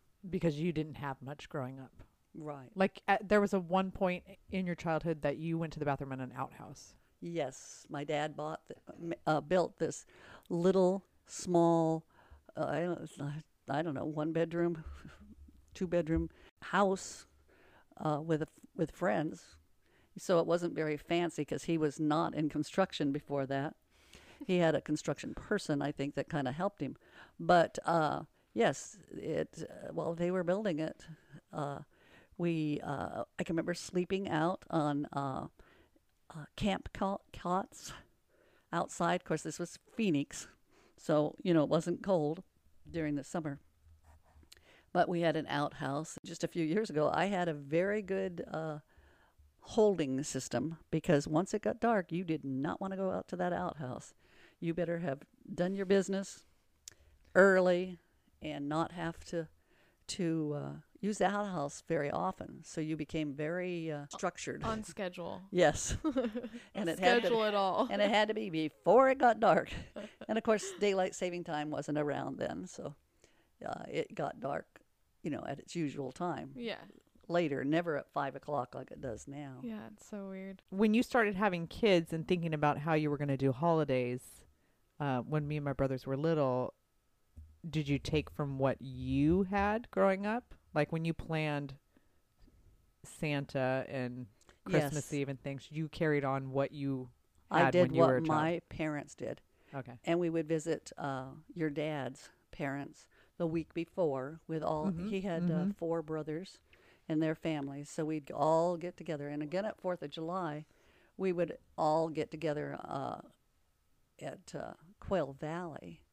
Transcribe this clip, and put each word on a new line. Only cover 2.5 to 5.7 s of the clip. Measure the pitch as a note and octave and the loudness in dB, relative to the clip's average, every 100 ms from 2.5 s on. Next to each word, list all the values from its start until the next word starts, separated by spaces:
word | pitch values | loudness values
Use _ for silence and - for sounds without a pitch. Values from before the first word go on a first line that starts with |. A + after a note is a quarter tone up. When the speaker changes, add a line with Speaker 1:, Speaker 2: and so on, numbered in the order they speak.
| C#3+ B2+ F#3 | -12 -12 -2
Speaker 1:
Like, | F#3+ - - | 0 0 0
at, | G3 G3 | 0 4
there | G#3 | 4
was | G3+ | 4
a | G3 | 0
one | E3 F#3 F#3+ | 0 0 0
point | - F#3 F3+ - G3 - | 0 0 0 -8 -20 -8
in | F#3+ F3+ | -4 -4
your | E3 | -4
childhood | E3+ D#3+ E3 D#3 | -2 0 0 -2
that | C#3+ C#3+ | -2 -2
you | E3 E3 | -2 -2
went | D#3+ | -4